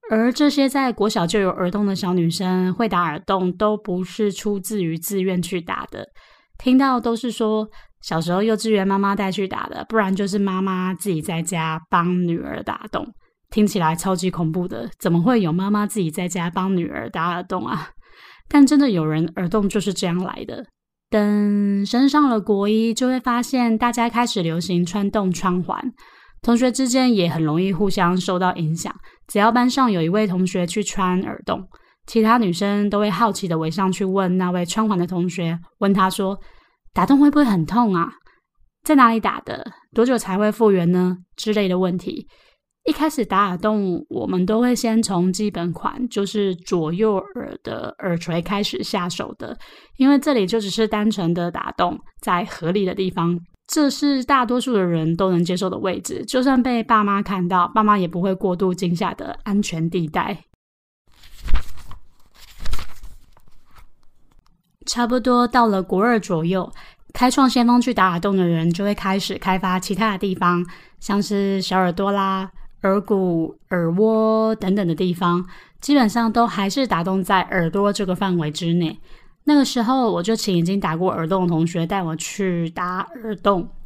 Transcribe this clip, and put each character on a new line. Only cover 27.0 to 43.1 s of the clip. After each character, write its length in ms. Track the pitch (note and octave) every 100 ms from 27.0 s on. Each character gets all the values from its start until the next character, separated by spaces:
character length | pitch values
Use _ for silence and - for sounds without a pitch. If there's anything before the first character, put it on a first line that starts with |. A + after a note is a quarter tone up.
| B3+ G#3+
也 140 | E3+
很 120 | D#3+
容 200 | D#3 D#3
易 100 | F#3
互 180 | F3 G3+
相 300 | G3 F3 F#3
受 180 | F3+ F3+
到 160 | F#3 -
影 200 | D#3 D#3+
响。 180 | - - - _ -
只 140 | G#3
要 100 | G#3+
班 200 | A#3+ B3
上 200 | B3 B3+
有 120 | F#3
一 80 | D#3+
位 180 | G3+ G#3+
同 180 | F3+ F#3
学 220 | F#3 F3
去 160 | G#3+
穿 380 | G3+ G3+ F#3 F3+
耳 200 | G3 - -
洞， 200 | - F#3+ - _ _ -
其 160 | A3+
他 160 | A3 A#3+
女 140 | G#3
生 380 | E3+ G3+ G3+ G#3
都 100 | G3+
会 100 | G#3
好 220 | F3+ A3+
奇 160 | F#3+ F#3+
的 100 | E3
围 140 | D#3+
上 180 | D#3+ F#3+
去 140 | F3+
问 340 | F#3+ F#3+ F#3 F#3
那 140 | F3+
位 140 | F3+ F3
穿 200 | A3 A3
环 140 | F#3+
的 80 | F3
同 220 | F3 F3+
学， 280 | F3 E3+ E3 - _
问 160 | G3
他 160 | G3 F#3
说 280 | F#3 F#3+ G3+ - - _ _ -
：“打 120 | - F3+
洞 120 | C#4
会 140 | D4
不 60 | D4
会 80 | C4+
很 200 | F#3+ D#3
痛 300 | G3+ A#3 F3+
啊？ 160 | E3+ - _ _ _ _ _ _
在 120 | - D4
哪 160 | A#3+
里 60 | A3+
打 180 | G3+ - -
的？ 200 | - - - _
多 120 | - B3
久 120 | B3
才 200 | - F#3
会 140 | G#3+
复 200 | G#3+ A3
原 200 | F#3+ E3+
呢？” 280 | F3+ F3+ F3+ - -
之 160 | A3
类 160 | G#3 G3
的 100 | F3+
问 180 | F#3 F3+
题。 300 | - - - _ _ _ _ _
一 80 | -
开 160 | D4+
始 160 | D4+